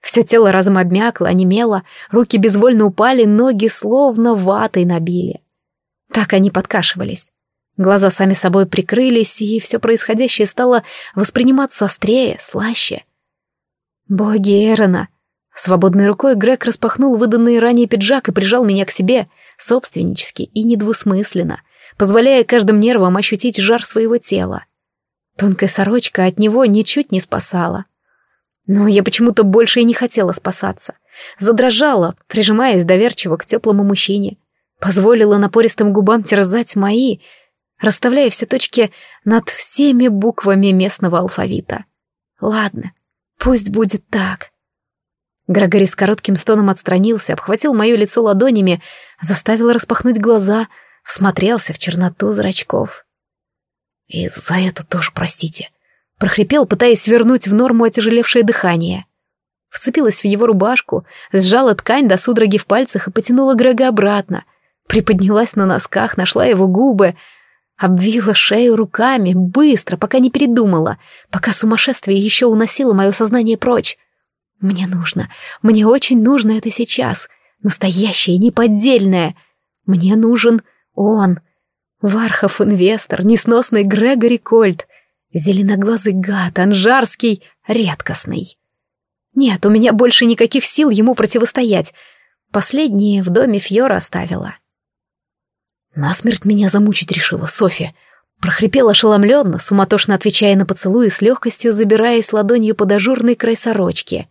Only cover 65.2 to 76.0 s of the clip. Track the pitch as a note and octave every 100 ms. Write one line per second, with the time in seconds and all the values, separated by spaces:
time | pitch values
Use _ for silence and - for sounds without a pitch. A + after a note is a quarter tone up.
65.2 | F#3+ G#3 A#3 - F#3+ F3+ - G3+ A3+ -
66.2 | F#3 - - G3+ F#3+ F#3 C4+ G#3 F#3+ F3
67.2 | - _ _ _ _ _ F#3+ F#3 F#3+ A3+
68.2 | G#3 G#3 - G#3+ A#3+ A3 G#3 - A#3+ C4
69.2 | F#3 F#3 F3+ A3 D4+ B3 - F3 G#3 C4
70.2 | B3+ A#3+ C4+ A#3+ G#3+ E3+ - G2+ _ -
71.2 | _ F#3 - G3+ A3 A3+ - B3+ - G3
72.2 | G#3 - B3 A3 A3 - C4+ G3 G3 G3
73.2 | A3 A#3+ A3+ A3+ B3 A#3 - - _ _
74.2 | _ _ _ _ F#3+ F3+ F#3 F#3 E3 -
75.2 | - - - - G#3+ G#3+ G#3+ C4